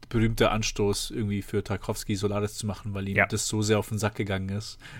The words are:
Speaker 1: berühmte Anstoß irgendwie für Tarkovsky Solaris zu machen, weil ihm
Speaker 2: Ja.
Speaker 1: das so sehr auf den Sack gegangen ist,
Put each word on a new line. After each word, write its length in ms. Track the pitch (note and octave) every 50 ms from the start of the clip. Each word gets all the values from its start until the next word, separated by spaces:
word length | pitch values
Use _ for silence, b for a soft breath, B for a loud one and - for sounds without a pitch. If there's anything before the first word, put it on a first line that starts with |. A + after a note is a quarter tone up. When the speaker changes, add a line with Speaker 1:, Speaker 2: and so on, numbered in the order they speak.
| - -
Speaker 1:
berühmte 400 | - A#2 A2+ A2+ A2+ A2 A#2+ -
Anstoß 580 | - A2 G#2 - - - G#2 G2+ G2+ - - -
irgendwie 320 | - B2 A2 G2+ G2+ G2+
für 200 | G2 - - G#2 -
Tarkovsky 500 | - G2+ F#2 - - G#2+ - - - G#2+
Solaris 400 | F#2 G#2 G2+ G2+ G#2 G#2 G#2 -
zu 120 | - - G#2
machen, 260 | F#2+ - - G#2+ G2
weil 140 | G2 G2 G2
ihm 80 | G2
Speaker 2:
Ja. 100 | G2+ G2
Speaker 1:
das 220 | G2 A2 G#2 - -
so 120 | - G#2+
sehr 180 | G#2+ G#2 A2 G#2
auf 80 | G2 -
den 100 | A2 G#2
Sack 160 | G#2 G#2 -
gegangen 360 | - A2 G2 G2 F#2+ F#2+ F#2+
ist, 280 | G2 G#2 G#2+ - - B B B B